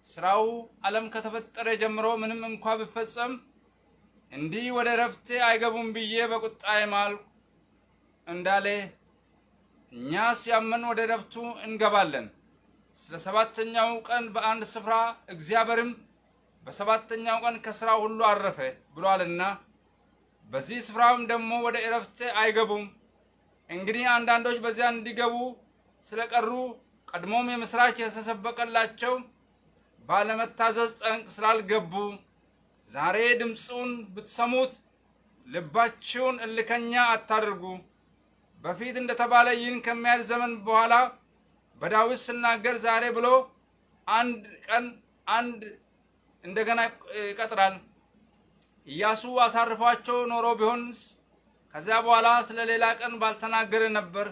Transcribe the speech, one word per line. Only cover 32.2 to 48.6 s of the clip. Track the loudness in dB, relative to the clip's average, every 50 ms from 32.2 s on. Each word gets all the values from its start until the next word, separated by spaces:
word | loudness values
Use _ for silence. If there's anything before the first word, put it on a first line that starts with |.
| _ _ _ _ _ _ _ _ _ _ _ _ _ _
ዛሬ | -8 -4 -2 0 0 2 2 2 2
ድምፁን | 2 0 -6 -6 -8 -10 -8 -6 -6 -6 -6 -8 -10 -12 -14
ብትሰሙት | -16 -16 -12 -12 -4 -2 -2 0 2 0 0 0 -2 -14 _ _ _ _ _ _ _ _ _ _ _ _ _ -10
ልባችሁን | -8 -8 -8 -2 2 2 2 2 0 -8 -12 -8 -4 -2 0 -2 -2 -2
እልከኛ | -6 -6 -4 -4 -2 -2 -2 -4 -2 -2 2 2 4
አታድርጉ። | 4 2 0 0 0 0 0 0 0 -4 -6 -8 -12 -12 -14 -16 _ _ _ _ _ _ _ _ _ _ _ _ _ _ _ -8
በፊት | -8 -6 -6 -6 -6 -6 -6
እንደተባለ | -4 -4 0 0 2 6 8 8 8 8
ይህን | 4 0 -2 -4 -6 -4
ከሚያልፍ | -4 -4 -4 0 4 4 4 4 2 -2
ዘመን | -2 -2 -2 -2 -4 -6
በኋላ | -2 4 4 4 6 8 6 6 6 4 -2 _ _ _ _ _ _ _ _ _ _ _ _ _
በዳዊት | -4 2 4 4 4 4 2 -2
ስናገር | -4 -6 -6 0 2 2 2 2 0 -2 -2 0
ዛሬ | 2 2 2 2 2 0
ብሎ | 0 2 4 6 6 6 6 2 _ _ _ _ _ _ _ _ _ _ _ 0
አንድ | 2 2 2 2 -2 -8 -12 -20 -20 -20
ቀን | -6 0 0 0 0 -2 -12 -18 _ _ _ _ _ 0
አንድ | 0 0 0 -2 -8 -12 -14 -16 -18 -20 _ _ _ _ _ _ _ _ _ _ _ _ _
እንደገና | -6 -4 -2 0 0 2 2 2 0 -2 -10 -18 -12 -10 -8
ይቀጥራል። | -8 -8 -6 -6 -6 -4 2 4 4 4 4 -2 -16 _ _ _ _ _ _ _ _ _ _ -20 _ _ _ _